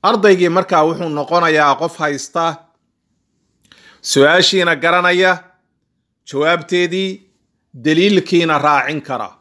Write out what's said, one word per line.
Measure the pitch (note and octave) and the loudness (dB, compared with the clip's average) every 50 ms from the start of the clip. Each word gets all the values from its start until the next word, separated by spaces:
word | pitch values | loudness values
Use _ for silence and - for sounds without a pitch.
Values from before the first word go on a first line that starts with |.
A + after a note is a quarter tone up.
| - | 0
Ardaygii | F#3+ A#3 A3 G3 G#3 G3 F3+ F3+ F3 | 0 0 2 4 4 4 4 2 0
markaa | E3 F#3 F3+ - F#3 E3 D#3 | 0 -2 -2 0 0 0 0
wuxuu | E3 E3 D#3+ F3+ E3 | 0 -2 -4 -6 -6
noqonayaa | D3+ D3 C#3+ - E3 F3 E3+ D#3+ D#3 D3+ D3+ C#3+ C3+ | -6 -6 -6 -2 0 0 2 2 2 2 2 2 2
qof | C#3 D#3+ E3 - - | 0 -2 -8 -6 -4
haysta, | D#3+ D3+ C#3+ C3+ - - _ E3+ E3 E3 D3+ - _ _ _ _ _ _ _ _ _ _ _ _ _ _ _ _ _ _ _ _ _ _ - _ _ - _ _ _ | -6 -4 -4 -6 -10 -8 _ -4 -4 -4 -4 -8 _ _ _ _ _ _ _ _ _ _ _ _ _ _ _ _ _ _ _ _ _ _ -20 _ _ -20 _ _ _
su'aashiina | - - C#3 C3+ D3 E3 F3+ F#3 - G3 F#3+ F3+ E3+ E3 | -2 2 4 4 6 4 4 2 2 0 0 0 0 -2
garanaya, | C#3 D#3+ E3 E3+ F3+ F3 F3+ F3+ F3+ F#3+ F#3 F#3 F3+ - _ _ _ _ _ _ _ _ _ _ _ _ _ _ _ _ - | 0 0 0 0 2 0 0 0 2 2 0 0 -2 -6 _ _ _ _ _ _ _ _ _ _ _ _ _ _ _ _ -10
jawaabteedii, | - C3+ D3 D#3+ E3+ E3+ D3 - F#3 F3+ F3+ E3+ E3+ F#3+ F#3+ F#3+ F#3 - _ _ _ _ _ _ _ _ _ _ _ | -6 -2 0 0 0 -2 -4 -4 -4 -2 -2 -2 -4 -6 -6 -6 -8 -12 _ _ _ _ _ _ _ _ _ _ _
daliilkiina | C3+ A#2 D3 D#3 D#3+ F3+ G3+ G#3 F#3 F#3 - F#3 E3+ E3+ E3 D#3 D3 | -6 -2 0 2 2 2 4 2 2 0 0 -2 -2 0 0 -2 0
raacin | C#3+ D3+ D3 C#3 B2 C3+ D#3 D3+ C#3 | 2 2 2 2 0 -2 -6 -8 -8
kara. | - C3+ A#2 G#2+ F#2+ - _ | -8 -8 -8 -8 -10 -14 _